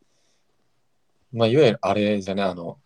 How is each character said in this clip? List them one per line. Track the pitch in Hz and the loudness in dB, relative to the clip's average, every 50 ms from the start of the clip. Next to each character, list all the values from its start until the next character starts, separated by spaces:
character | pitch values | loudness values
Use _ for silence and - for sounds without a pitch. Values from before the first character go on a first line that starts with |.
| _ _ _ _ _ _ _ _ _ _ _ _ _ _ _ _ _ _ _ _ _ _ _ _ _ _ 123 | _ _ _ _ _ _ _ _ _ _ _ _ _ _ _ _ _ _ _ _ _ _ _ _ _ _ -4
ま | 113 113 | -2 0
あ、 | 110 | 2
い | 120 | 4
わ | 151 151 | 4 4
ゆ | 113 104 | 4 4
る | - - | 2 -2
あ | 92 98 | -2 -2
れ | 104 104 104 107 101 92 | 0 0 0 -2 -2 -4
じ | 98 | -6
ゃ | 95 | -4
ね、 | 101 98 | -4 -4
あ | 92 87 | -4 -4
の、 | 87 85 85 - - _ | -6 -10 -12 -14 -16 _